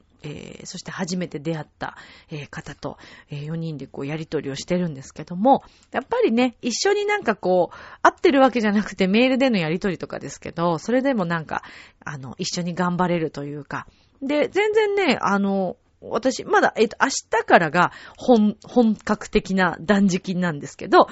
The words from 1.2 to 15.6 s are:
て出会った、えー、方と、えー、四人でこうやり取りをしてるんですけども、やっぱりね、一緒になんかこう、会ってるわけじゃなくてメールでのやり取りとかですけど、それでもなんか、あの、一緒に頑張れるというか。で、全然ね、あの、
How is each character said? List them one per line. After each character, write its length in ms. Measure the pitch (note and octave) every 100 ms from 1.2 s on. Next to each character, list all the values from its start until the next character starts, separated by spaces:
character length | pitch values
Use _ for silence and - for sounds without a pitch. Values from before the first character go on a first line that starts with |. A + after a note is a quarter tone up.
| F3
て 100 | D#3
出 160 | D3 D#3+
会 80 |
っ 20 | D3 _
た、 160 | - - - - _
え 140 | D#3
ー、 60 | C#3+
方 260 | - - D3
と、 220 | - - - - _
え 80 | C#3+
ー、 80 | D3
四 100 | E3
人 220 | E3 D3
で 100 | C3+
こ 140 | -
う 40 | C#3
や 120 | D#3
り 100 | D#3+
取 160 | D#3
り 80 | C#3
を 40 | C3+
し 100 | -
て 120 | F3+
る 120 | F3+
ん 40 |
で 80 | C3+
す 120 | -
け 100 | -
ど 140 | D3+ F3+
も、 260 | A3+ C4 - _ _
や 80 | -
っ 20 |
ぱ 180 | C4 B4
り 120 | G#4
ね、 240 | A3+ B3+ A#3+
一 280 | - A3+ G4
緒 20 |
に 140 | G4+ G#4
な 140 | G#4
ん 40 |
か 140 | A#3 G3+
こ 340 | F3+ F#3 E3+
う、 40 | - - -
会 100 | -
っ 60 | -
て 100 | -
る 120 | C4+
わ 100 | C4
け 80 | B3
じ 80 | G#3+
ゃ 60 |
な 100 | G#3
く 140 | G3 -
て 100 | F#3+
メ 180 | G#3 B3+
ー 40 |
ル 80 | C4
で 120 | C4
の 100 | G#3+
や 100 | D#3
り 100 | F3
取 140 | G3+
り 40 | D#3+
と 100 | C#3
か 120 | -
で 80 | C#3
す 100 | -
け 140 | -
ど、 260 | - F3 E3
そ 140 | -
れ 100 | B3
で 120 | C4
も 100 | B3
な 160 | E3+ E3+
ん 60 | D#3
か、 180 | - - - - _
あ 140 | - D3
の、 180 | C3+ -
一 220 | - -
緒 40 |
に 120 | F3 E3+
頑 220 | F3+ F3
張 100 | F3+
れ 100 | F3
る 140 | D#3
と 140 | - C#3+
い 100 | D3
う 80 |
か。 240 | C#3 C#3 - _ _ _
で、 280 | C4+ D4 C#4
全 240 | F4+ G#4+
然 200 | G#4+ G#4+
ね、 240 | G4+ F4+ A3+
あ 180 | - G3
の、 380 | G3 G3